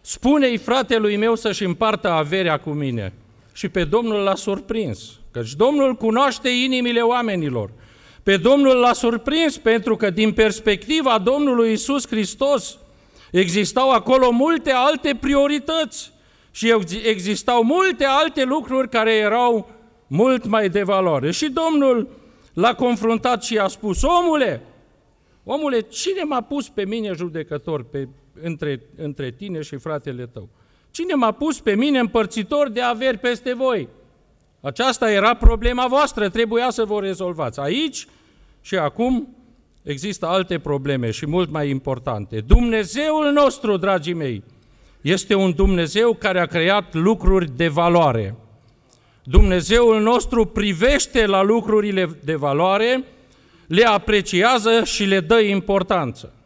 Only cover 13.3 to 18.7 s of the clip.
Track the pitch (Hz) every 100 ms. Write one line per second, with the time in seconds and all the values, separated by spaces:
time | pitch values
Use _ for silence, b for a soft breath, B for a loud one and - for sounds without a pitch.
13.3 | 175 190 185 202 - 262 240 - 262 254
14.3 | 233 285 330 311 254 269 311 302 247 262
15.3 | 277 285 294 285 320 302 - - _ b
16.3 | b b - 226 226 175 190 226 214 180
17.3 | 208 - 247 233 330 370 247 277 269 311
18.3 | 311 262 294 233